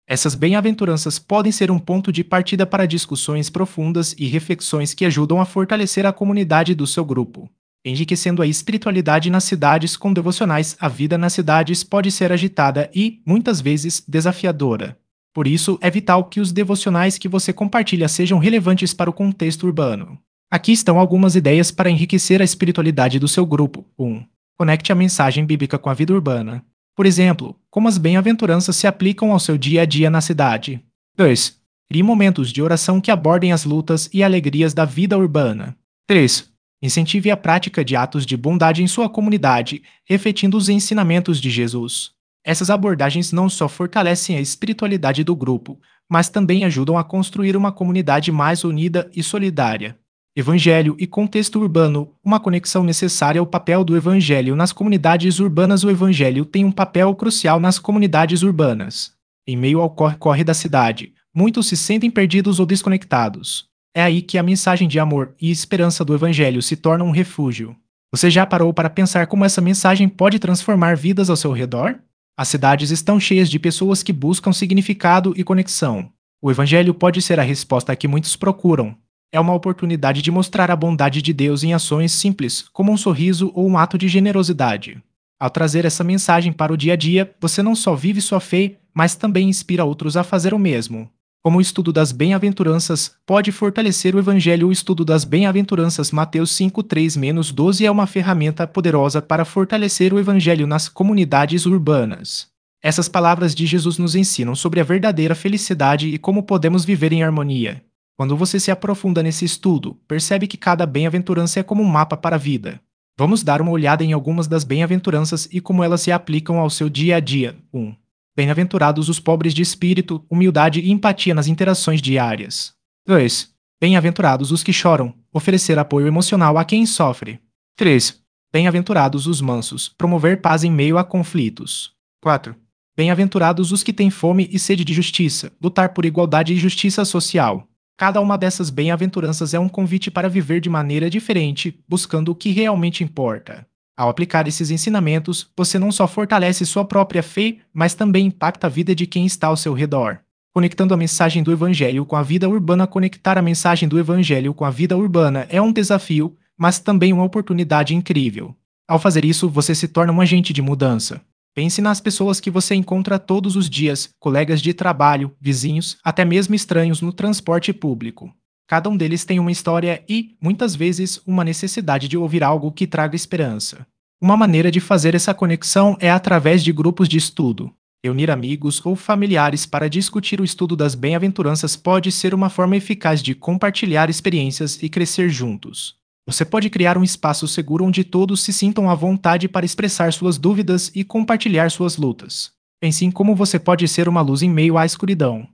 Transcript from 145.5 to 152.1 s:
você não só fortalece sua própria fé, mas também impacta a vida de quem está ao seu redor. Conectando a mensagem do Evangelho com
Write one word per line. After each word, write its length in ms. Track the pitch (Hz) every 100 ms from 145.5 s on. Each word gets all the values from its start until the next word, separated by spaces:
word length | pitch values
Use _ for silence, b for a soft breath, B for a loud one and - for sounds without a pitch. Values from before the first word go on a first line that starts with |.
| -
você 220 | 180 190
não 120 | 202
só 160 | 202 180
fortalece 600 | - 202 208 180 180 170
sua 180 | 202
própria 380 | 202 202 190 180
fé, 340 | 165 - 220 220 b
mas 220 | 156 170
também 320 | 175 214 190 196
impacta 400 | 185 160 180 175
a 40 |
vida 240 | 135 180
de 120 | 175 180
quem 180 | 180
está 220 | 185 - 156
ao 100 | 156
seu 160 | 156
redor. 460 | 131 147 143 110 90 _ _ _
Conectando 400 | 180 180 180 190
a 60 | 175
mensagem 440 | 165 - 165 165
do 80 | 156
Evangelho 540 | 165 175 175 131 131
com 100 | 139